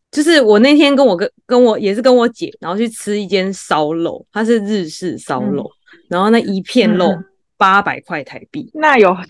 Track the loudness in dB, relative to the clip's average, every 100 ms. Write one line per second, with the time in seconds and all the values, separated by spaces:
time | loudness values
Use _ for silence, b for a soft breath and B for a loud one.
0 | _ -2 2 2 4 4 6 4 4 4
1 | 2 2 -6 _ -2 2 4 2 -2 0
2 | 2 4 2 -4 -12 -10 -8 -4 -6 -6
3 | -8 -6 -4 -4 -4 -8 -4 -2 -2 -4
4 | -6 -8 -12 -6 0 -2 -2 -6 -6 -10
5 | -10 -10 -8 -6 -4 -6 -8 _ _ b
6 | -8 -2 2 0 0 -6 -2 0 2 2
7 | 0 -2 -10 _ _ -2 2 2 0 -8
8 | -10 -12 -12 -18 -16 -16 -14 -2 0 4
9 | 2 2